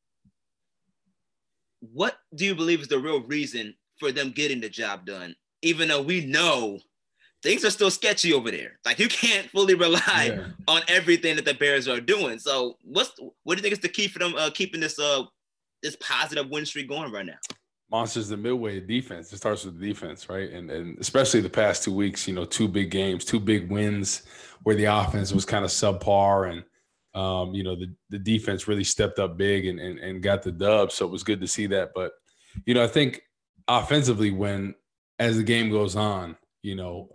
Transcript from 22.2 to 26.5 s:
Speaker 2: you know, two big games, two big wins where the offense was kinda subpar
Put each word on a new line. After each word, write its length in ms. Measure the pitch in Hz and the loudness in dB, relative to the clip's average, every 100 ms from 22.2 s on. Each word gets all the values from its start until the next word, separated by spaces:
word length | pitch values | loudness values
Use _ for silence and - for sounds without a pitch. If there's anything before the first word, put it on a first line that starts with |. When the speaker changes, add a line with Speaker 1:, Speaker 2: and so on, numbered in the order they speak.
| - | -6
Speaker 2:
you 80 | |
know, 120 | 92 87 | -6 -4
two 220 | - 107 | 0 2
big 220 | 98 95 | 2 0
games, 360 | 95 98 90 - | 0 0 -2 -2
two 140 | 117 | 0
big 300 | 101 107 87 | 2 0 0
wins 520 | 101 107 104 95 - - - - - | 0 0 0 -2 -6 -8 -20 -20 -4
where 140 | 107 104 | 0 4
the 80 | |
offense 480 | 107 104 95 104 95 | 4 4 2 0 0
was 120 | 98 | 0
kinda 240 | - 107 95 | 0 -2 0
subpar 840 | - 104 95 - 101 98 98 92 | 2 2 2 4 6 6 4 2